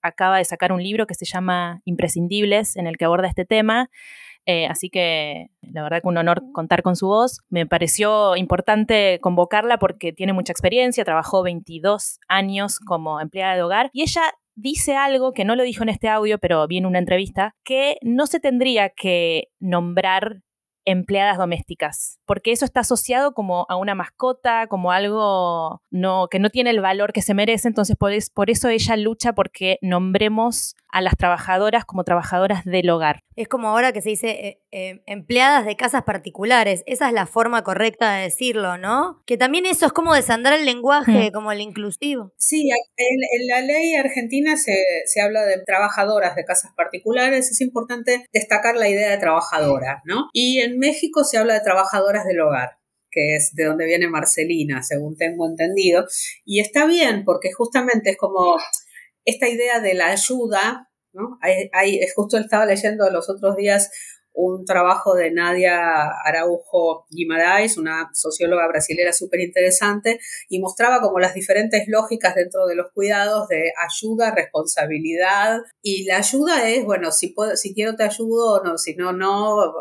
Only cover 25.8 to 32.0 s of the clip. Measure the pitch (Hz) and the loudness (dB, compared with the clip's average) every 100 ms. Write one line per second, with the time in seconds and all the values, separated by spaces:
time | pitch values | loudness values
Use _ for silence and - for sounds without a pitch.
25.8 | _ 180 185 185 180 190 208 254 240 220 | _ -2 0 0 0 0 0 2 0 2
26.8 | 190 196 202 - 202 202 214 226 233 214 | 2 0 0 -2 0 0 2 2 0 0
27.8 | 208 214 202 208 - - 202 233 247 226 | 0 2 0 0 -4 -2 0 2 2 2
28.8 | - 220 208 226 240 208 190 - 185 190 | 2 0 0 -2 -2 0 -2 -2 -2 0
29.8 | 190 180 190 196 214 220 233 233 - - | 0 0 2 2 2 2 0 0 -4 -8
30.8 | _ 190 185 - 180 175 - 185 214 233 | _ -2 0 2 2 0 0 0 2 0
31.8 | - 185 | -2 -6